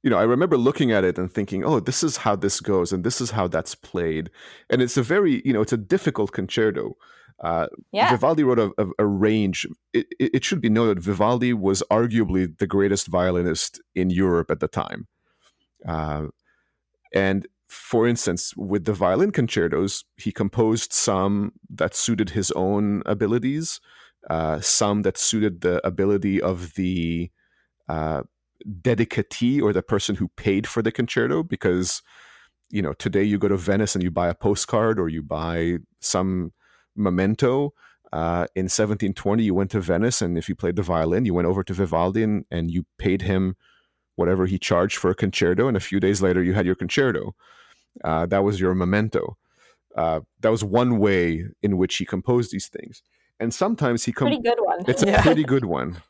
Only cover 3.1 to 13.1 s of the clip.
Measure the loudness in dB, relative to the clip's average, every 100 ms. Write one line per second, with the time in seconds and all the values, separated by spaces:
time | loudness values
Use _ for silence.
3.1 | -4 -4 -2 -2 -2 -4 -14 -8 -4 -2
4.1 | -2 -6 -12 -20 -20 _ 0 2 0 2
5.1 | 2 4 2 2 0 2 -2 0 0 0
6.1 | -2 -4 -4 -4 0 0 0 -6 -10 _
7.1 | -20 _ _ -4 -2 -2 -6 -8 0 2
8.1 | 2 2 2 2 2 0 0 -4 0 0
9.1 | 2 2 2 0 -2 -8 -12 _ -4 -4
10.1 | -4 0 0 -2 0 2 2 2 0 -2
11.1 | 0 2 2 0 0 0 0 2 2 2
12.1 | 2 2 2 0 -2 -2 2 2 0 0